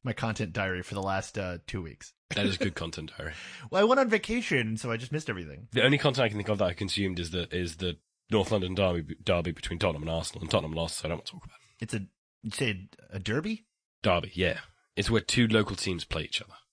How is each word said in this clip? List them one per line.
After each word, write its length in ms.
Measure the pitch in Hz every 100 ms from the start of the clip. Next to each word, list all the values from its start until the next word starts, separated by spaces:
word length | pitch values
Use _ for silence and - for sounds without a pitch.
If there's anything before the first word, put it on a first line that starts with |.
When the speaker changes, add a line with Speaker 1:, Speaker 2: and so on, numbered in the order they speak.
Speaker 1:
my 100 | 127
content 400 | 110 113 107 101
diary 280 | 95 95 90
for 120 | 87 101
the 60 |
last, 360 | 95 95 - 104
uh, 200 | 92 87 -
two 140 | 95
weeks. 320 | 82 - - _ _ -
Speaker 2:
That 100 | 101
is 100 | 92
good 160 | 98
content 380 | - 85 80 78 -
diary. 180 | 76 76 -
Speaker 1:
<laughs> 180 | - 123
Well, 120 | 180
I 20 | 214
went 140 | 269
on 100 | 254
vacation, 680 | 214 - 240 226 131 110 110
so 140 | 123
I 60 | 113
just 140 | 123
missed 180 | 151 -
everything. 380 | 95 78 71 113
Speaker 2:
The 120 | 117
only 140 | 123 143
content 280 | 147 127 117
I 40 |
can 80 | 104
think 120 | 101
of 80 | 101
that 60 | 92
I 40 |
consumed 460 | 90 98 - 98 87
is 120 | 85
the, 220 | 87 85 90
is 200 | 87 82
the 220 | 90 80 _ _ _
North 200 | 110 95
London 220 | 107 90
derby, 420 | 92 95 87 76 -
derby 280 | - 87 82
between 260 | 80 - 85
Tottenham 260 | 95 76
and 60 | 80
Arsenal, 320 | 82 82 -
and 80 | 85
Tottenham 220 | 98 80
lost, 240 | 80 82 -
so 80 | 78
I 40 |
don't 80 | 85
want 80 | -
to 60 |
talk 100 | 185 -
about 120 | -
it. 260 | _ _
Speaker 1:
It's 100 | 117
a, 120 | 110 95 _ _ _
you 100 | 110
say 380 | - 131 95 95 - -
a 80 | 95
derby? 460 | 95 123 190 220 _ _ _ _
Speaker 2:
Derby, 300 | 107 87 92
yeah. 260 | 87 87 82 - _ _ -
It's 160 | 101
where 100 | 113
two 260 | - - 113
local 280 | 110 98 98
teams 300 | - 85 -
play 180 | 80
each 180 | - -
other. 120 | - - _